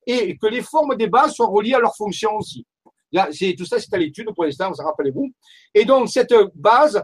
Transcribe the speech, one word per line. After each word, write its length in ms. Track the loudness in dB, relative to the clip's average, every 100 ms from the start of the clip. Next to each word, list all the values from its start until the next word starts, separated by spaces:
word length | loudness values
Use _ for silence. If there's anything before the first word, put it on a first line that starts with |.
| -6
et 280 | -4 -4 -2
que 120 | -4
les 160 | -4
formes 320 | -4 -2 0 -2
des 120 | 0
bases 280 | 2 0 0
soient 100 | 0
reliées 300 | 0 0 0
à 40 |
leurs 160 | 0 -2
fonctions 400 | -8 -4 -4 -4
aussi. 280 | -8 -14 -20 _ _ _ _
Là, 180 | -2 -2
c'est, 220 | -2 -4 -4
tout 100 | -4
ça, 140 | -6
c'est 140 | -2
à 60 | -4
l'étude 340 | -4 -6 -12
pour 120 | -4 -4
l'instant, 260 | -4 -8
vous 100 | -6
en 40 | -8
rappelez-vous. 440 | -4 -4 -4 -8 -10 _ _ _ 2
Et 100 | 4
donc, 240 | 4 2
cette 240 | 0 4 4 4 2
base, 440 | 2 4 4 2